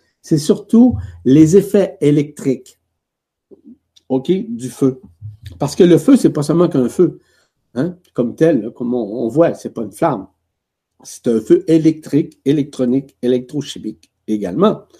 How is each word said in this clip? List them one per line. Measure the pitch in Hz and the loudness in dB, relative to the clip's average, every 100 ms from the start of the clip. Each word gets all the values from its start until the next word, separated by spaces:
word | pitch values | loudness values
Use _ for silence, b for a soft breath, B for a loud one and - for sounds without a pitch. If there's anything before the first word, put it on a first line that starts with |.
| _ _ | _ _
c'est | - 160 | -4 -2
surtout | - 202 - 226 254 B B B - | 0 -2 2 4 4 B B B 2
les | 139 160 190 | 6 6 4
effets | - 208 180 - | 2 0 0 0
électriques, | 147 147 147 - 139 131 - _ _ _ _ _ _ _ _ - - - _ _ _ | 0 2 0 -6 -6 -6 -8 _ _ _ _ _ _ _ _ -20 -20 -20 _ _ _
ok, | 131 131 185 110 | -6 -2 -4 -4
du | 117 123 | -10 -12
feu. | 131 135 127 - _ - - - - | -2 -2 -2 -10 _ -20 -18 -20 -8
Parce | 147 - | -8 2
que | |
le | 180 160 | 4 4
feu, | 156 277 | 4 4
c'est | 190 | 4
pas | 147 | 0
seulement | 143 160 175 | -2 0 0
qu'un | 156 123 | 0 -2
feu, | - 170 - b b b _ _ | 0 0 -2 b b b _ _
hein, | 117 160 175 _ | -8 -6 -8 _
comme | - 120 107 | -6 -6 0
tel, | 160 147 | 0 0
là, | 107 | -4
comme | 113 120 | -8 -6
on, | 123 107 113 120 | -4 -6 -6 -4
on | |
voit, | 123 165 101 | 0 0 -2
c'est | - | -10
pas | - | -12
une | 104 | -12
flamme. | - 165 117 95 _ _ _ _ _ _ _ | -4 -4 -4 -8 _ _ _ _ _ _ _
C'est | - - - | -20 -10 -4
un | 113 | -4
feu | - 170 - | 2 2 4
électrique, | 160 160 151 - 139 - - - | 2 2 -2 -2 -2 -2 -6 -2
électronique, | 147 143 - 127 131 135 _ | -2 -4 -4 -2 -2 -4 _
électrochimique | 123 127 123 147 143 - 107 107 _ _ - | -2 -2 -4 -10 -10 -12 -14 -14 _ _ -8
également, | 107 98 98 202 156 - b | -6 -6 -2 -2 -2 -10 b